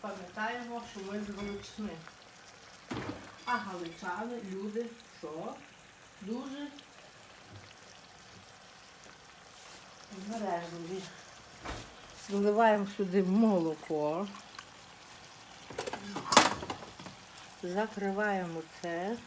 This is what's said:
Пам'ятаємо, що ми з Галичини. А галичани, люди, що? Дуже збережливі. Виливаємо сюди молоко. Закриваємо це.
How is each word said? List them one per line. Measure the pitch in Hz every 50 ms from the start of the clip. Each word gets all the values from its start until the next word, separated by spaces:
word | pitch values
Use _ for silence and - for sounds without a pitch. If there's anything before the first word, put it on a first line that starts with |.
| -
Пам'ятаємо, | 202 196 190 185 175 180 214 214 226 240 247 240 233 233 233 220 -
що | - 208 190 196
ми | 202 208
з | 208 202
Галичини. | 202 190 208 202 202 196 - - - - 214 196 165 160 160 - - - - - - - - - - - - - - - - - - - - - - - - - - - -
А | - - 214
галичани, | 208 196 185 175 170 165 - - 202 240 226 190 220 240 247 233 196 190
люди, | 185 190 208 214 202 226 240 226 - - - - - -
що? | - 151 156 165 190 233 - - - - - - - - - - - - - -
Дуже | 196 190 226 254 277 277 262 285 285 277 269 - - - - - - - - - - - - - - - - - - - - - - - - - - - - - - - - - - - - - - - - - - - - - - - - - - - - - - - - - - - - - - - - - - - 208 190
збережливі. | 190 208 226 226 208 190 175 170 170 170 170 170 170 165 190 190 185 165 - - - - - - - - - - - - - - - - - - - - - - - -
Виливаємо | 202 202 202 208 208 220 233 226 214 208 202 202 - -
сюди | 202 185 175 202 185
молоко. | 180 190 214 226 220 202 180 165 165 156 - - - 160 151 147 151 156 170 202 196 202 - - - - - - - - - - - - - - - - - - - - - - - - - - - - - - - - - 202 202 202 - - - - - - - - - - - - - - - - - - - - - - - - - - - - - -
Закриваємо | 180 180 196 220 220 214 208 202 196 190 196 214 208 196 190 180 170 165 165 160 165 - -
це. | - 170 170 165 180 202 233 233 -